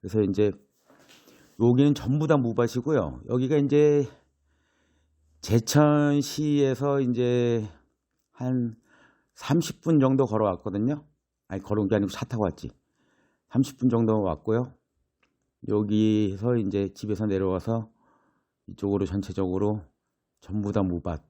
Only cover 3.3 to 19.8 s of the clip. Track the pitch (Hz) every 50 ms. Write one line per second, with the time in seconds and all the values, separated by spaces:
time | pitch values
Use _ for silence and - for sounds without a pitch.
3.3 | - 127 131 131 156 147 143 135 143 147 151 147 147 147 139 120 - _ _ _
4.3 | _ _ _ _ _ _ _ _ _ _ _ _ _ _ _ _ _ _ _ _
5.3 | _ _ - - 104 117 113 - - 147 151 147 147 147 147 147 143 143 139 -
6.3 | - - 151 151 147 143 143 135 131 123 139 143 143 139 135 123 123 120 123 120
7.3 | 123 123 120 120 117 113 107 104 - _ _ _ _ _ _ _ _ _ _ _
8.3 | _ - 123 127 127 127 120 117 113 _ _ _ _ _ _ _ _ _ _ _
9.3 | _ - - - 151 170 160 - - _ _ 165 165 147 135 131 135 135 135 113
10.3 | 104 110 110 101 107 107 - - 92 101 107 127 151 147 - _ _ _ _ _
11.3 | _ _ _ _ 95 98 95 - 104 104 104 95 110 104 101 95 - - - -
12.3 | - 110 104 92 - - - 62 - _ _ _ _ _ _ _ _ _ _ _
13.3 | _ _ _ _ - 123 135 131 - _ 123 127 117 117 117 110 110 107 101 92
14.3 | 80 73 _ - 110 117 127 127 - _ _ _ _ _ _ _ _ _ _ _
15.3 | _ _ _ _ _ _ - - 104 104 104 101 104 107 107 107 107 107 107 98
16.3 | 98 98 104 120 123 117 107 98 98 101 98 92 - - - 107 107 90 110 107
17.3 | 98 95 95 95 92 92 - - 113 117 110 - _ _ _ _ _ _ _ _
18.3 | _ _ _ _ _ _ _ - - - - 101 101 98 98 90 92 101 98 -
19.3 | 90 95 95 92 90 95 101 104 107 107